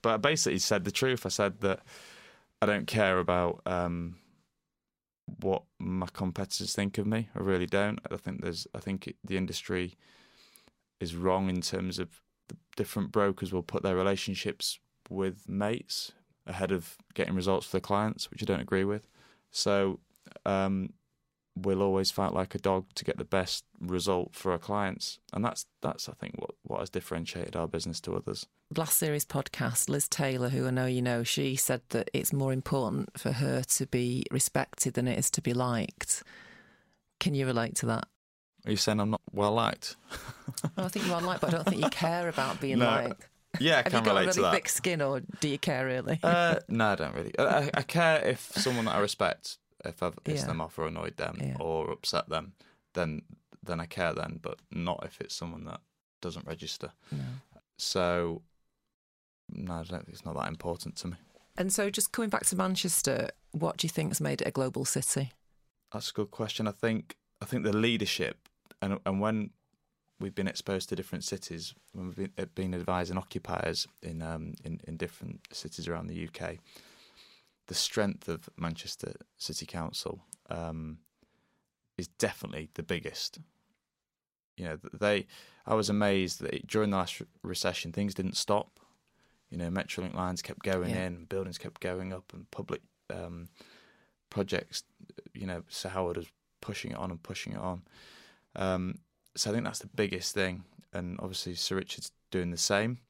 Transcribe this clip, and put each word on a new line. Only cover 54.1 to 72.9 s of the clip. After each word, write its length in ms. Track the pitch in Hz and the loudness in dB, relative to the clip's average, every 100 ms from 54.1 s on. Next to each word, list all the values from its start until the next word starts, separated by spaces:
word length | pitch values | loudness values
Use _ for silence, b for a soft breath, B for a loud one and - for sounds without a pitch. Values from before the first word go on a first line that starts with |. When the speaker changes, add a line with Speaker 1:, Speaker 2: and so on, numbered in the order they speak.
Speaker 1:
then, 240 | - 82 82 | 0 -4 -6
but 160 | 82 - _ | -8 -10 _
not 340 | - 87 - | -4 -2 -2
if 160 | - - | -6 -10
it's 140 | - - | -10 -8
someone 280 | 85 82 | -8 -10
that 160 | 80 - _ _ _ _ | -12 -14 _ _ _ _
doesn't 240 | 90 82 - | -10 -8 -10
register. 460 | 82 78 - - _ B | -8 -8 -8 -10 _ B
Speaker 2:
No. 100 | 73 65 131 B - _ - | -6 -6 -10 B -20 _ -8
Speaker 1:
So, 640 | - 95 87 87 85 82 _ _ _ _ _ _ _ _ _ _ - | -2 2 2 2 0 -2 _ _ _ _ _ _ _ _ _ _ -14
no, 200 | - 90 | -10 -6
I 20 | 85 | -6
don't 40 | 85 90 | -6 -8
think 40 | - | -10
it's 160 | - | -12
not 100 | - 71 | -6 -2
that 120 | - | -2
important 480 | 80 87 87 - - | -2 -4 -4 -6 -8
to 120 | 90 | -8
me. 80 | 87 - - _ - | -10 -16 -20 _ -4
Speaker 2:
And 160 | 190 | 0
so 180 | 190 202 | 2 2
just 220 | 202 - | 0 0
coming 180 | - 220 | 0 0
back 140 | 214 - | 4 4
to 100 | 185 | 4
Manchester, 760 | 185 185 175 - - 120 113 - _ | 2 2 2 2 2 2 -2 -6 _
what 240 | 156 165 - | -2 -2 0
do 80 | 165 | -2
you 40 | |
think's 300 | - 151 - | 0 0 0
made 200 | 147 143 | 0 0
it 60 | - | 0
a 20 | |
global 320 | - 131 - | 2 0 0
city? 480 | 139 - - - 135 - _ _ _ _ _ | 0 0 2 0 0 -6 _ _ _ _ _
Speaker 1:
That's 180 | 107 - | -8 -4
a 20 | |
good 180 | - 101 | -4 -4
question. 360 | - 107 - 107 | -2 -4 0 -2
I 60 | |
think, 440 | - 117 110 - - _ _ | 2 2 2 -2 -18 _ _
I 40 | |
think 200 | 104 123 | -4 0
the 120 | 107 107 | 2 4
leadership, 720 | 113 113 101 - 71 - - _ _ - | 4 4 0 0 -2 -4 -18 _ _ -6
and, 160 | 98 101 95 | -2 -2 0
and 140 | 98 | 2
when 300 | 107 110 104 _ _ _ _ _ _ _ | 2 0 -2 _ _ _ _ _ _ _
we've 140 | 98 | -6
been 140 | 98 95 | -2 -2
exposed 400 | - - 95 - | -2 -2 -2 -2
to 80 | 90 | -6
different 280 | - 92 | -6 -8
cities, 500 | - 98 - 85 90 - _ | -6 -8 -8 -10 -10 -14 _
when 140 | 92 92 | -10 -10
we've 100 | 87 | -6
been, 160 | 95 - | -6 -6
uh, 80 | 92 | -8
been 200 | - 95 | -4 -4
advising 440 | 90 87 | -2 0